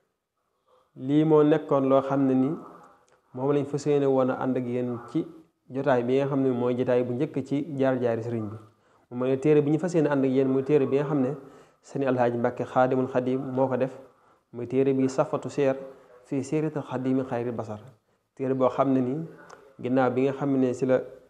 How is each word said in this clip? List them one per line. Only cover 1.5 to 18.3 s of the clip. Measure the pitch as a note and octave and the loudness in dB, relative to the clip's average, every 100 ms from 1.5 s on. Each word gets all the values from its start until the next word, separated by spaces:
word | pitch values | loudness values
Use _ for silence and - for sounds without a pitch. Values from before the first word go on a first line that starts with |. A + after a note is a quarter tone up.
| D#3 D3+ C#3 C3+ | 4 2 0 4
loo | C3+ | 2
xam | C3+ C#3 C3+ | 2 0 2
ne | |
ni | C3 C3 F3 - - - _ _ _ _ | 2 2 -2 -10 -20 -20 _ _ _ _
moom | B2+ C3+ | -6 0
lañ | D3 | 0
fas | C#3 D3 D3 | -2 -4 0
yéene | C#3+ C#3 | 2 2
woon | C3 B2+ | 2 0
a | C3 | 0
ànd | C3+ B2+ | -2 -2
ak | A#2+ | -2
yéen | B2 B2 A#2 - | -4 -4 -6 -6
ci | D#3+ E3+ - - _ _ | -6 -6 -12 -20 _ _
jotaay | C3 C#3 B2 | -4 0 2
bi | B2 C3 | 2 0
nga | C#3 | 2
xam | C#3+ | 0
ne | C3+ | 0
mooy | C3 B2 B2 | 0 0 0
jotaay | B2+ B2 | 2 0
bu | B2 | 0
njëkk | B2 D3+ C#3+ C3 | -2 -4 -4 -4
ci | C#3 E3+ C#3 | -4 -4 -2
jaar-jaari | C3 B2+ A#2+ A2+ | 0 0 -2 -2
sëriñ | A2+ A#2 G#2+ | -4 -6 -6
bi. | G#2+ - _ _ _ _ | -10 -18 _ _ _ _
Mu | B2 | -4
mel | B2+ | -2
ne | C3 | 0
téere | D3+ D3+ | 4 4
bi | C#3+ | 4
ñu | D3+ | 0
fas | F3+ | 0
yéene | E3+ D3 | 2 2
ànd | C#3+ | 2
ak | C3+ | 2
yéen | C3 C3+ | 2 2
mooy | C3 | 0
téere | C3+ D3+ B2+ | 2 2 2
bi | C3+ | 0
nga | |
xam | D3 D3+ | 0 0
ne | B2+ D3+ - - - _ | -2 -4 -14 -20 -20 _
Sëriñ | - C#3 C3+ | -12 -4 -2
Alhaaji | B2+ B2 A#2+ | 2 0 0
Mbàkke | A#2+ B2 | -2 -4
Xaadimul | A#2+ C3 B2+ C3 B2+ | -2 2 2 2 0
Xadim | B2+ B2+ C3 | -2 -2 -4
moo | C#3 B2+ C3 | -4 -2 0
ko | B2 | 0
def, | B2+ - - _ _ _ _ | -4 -6 -20 _ _ _ _
muy | A#2 A#2+ | -12 -4
téere | C3 C3+ | 0 2
bi | C3+ C3 | 2 0
Safatu | C3+ D3 C#3 C3+ | 0 -2 -4 -6
Seer | C#3 C3+ C3+ - - - - _ | -2 0 0 -8 -18 -20 -20 _
fii | C#3 | -6
Siirati | A#2+ D#3 D#3 D3+ | -4 -4 -4 -6
Xaadimi | C3 B2+ C3 C3 | -8 -4 -2 -2
Xayri | B2+ A#2+ A#2+ | -2 -4 -4
Basar. | A#2 A2 G#2+ - _ _ _ _ | -6 -8 -12 -14 _ _ _ _